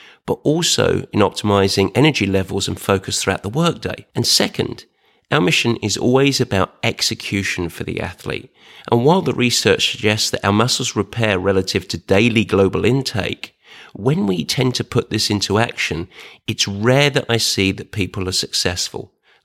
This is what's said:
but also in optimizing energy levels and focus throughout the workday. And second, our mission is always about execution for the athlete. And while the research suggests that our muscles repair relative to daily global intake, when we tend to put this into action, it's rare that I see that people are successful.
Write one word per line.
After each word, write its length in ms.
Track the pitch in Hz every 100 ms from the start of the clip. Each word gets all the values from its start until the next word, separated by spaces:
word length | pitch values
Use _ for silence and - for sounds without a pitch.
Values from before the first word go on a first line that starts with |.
| - - -
but 140 | -
also 640 | - 156 170 - 98 - 98
in 80 | -
optimizing 720 | 98 - 107 101 98 - 98
energy 320 | - 143 127 98
levels 420 | 95 92 92 -
and 120 | 82
focus 420 | - 98 - -
throughout 220 | - 95
the 60 | 98
workday. 580 | 127 170 113 - - - -
And 100 | 113
second, 600 | - 104 - - - - _ _ _ -
our 100 | 143
mission 360 | 175 - 120 117
is 200 | 107 101
always 440 | 117 127 139 127
about 340 | 123 98 92 _
execution 840 | - - - - - 101 95 - 85
for 140 | -
the 180 | - 85
athlete. 500 | 87 - - - - _ - - -
And 140 | 120 131
while 160 | 185
the 120 | 160
research 560 | - 123 - 110 - -
suggests 380 | - 104 107 -
that 160 | - 101
our 80 |
muscles 420 | 104 123 - 120 -
repair 440 | 98 - 110 95
relative 480 | 92 95 92 98 -
to 100 | -
daily 460 | - 98 117 110
global 400 | 98 101 98 90 92
intake, 720 | 131 127 104 - - - _ _ - -
when 340 | - 104 160 202
we 160 | 185
tend 320 | 151 - 127 123
to 80 |
put 260 | - 123 -
this 200 | 107 -
into 280 | 101 - 101
action, 520 | 117 - - 82 85 - - - -
it's 200 | 107 -
rare 420 | 98 110 131 143
that 160 | 135 -
I 80 | 117
see 340 | - - 95
that 200 | 95 -
people 360 | - 92 - 92
are 60 |
successful. 800 | 92 - - - 90 - - - _ _ _